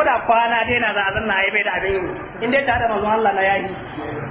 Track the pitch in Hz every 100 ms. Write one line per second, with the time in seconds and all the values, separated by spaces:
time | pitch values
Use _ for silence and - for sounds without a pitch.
0 | 302 233 233 226 233 233 226 240 226 202
1 | 196 214 220 190 196 214 202 180 190 190
2 | 170 - - 185 233 269 262 233 233 202
3 | 208 220 214 190 190 196 185 185 - -
4 | - - -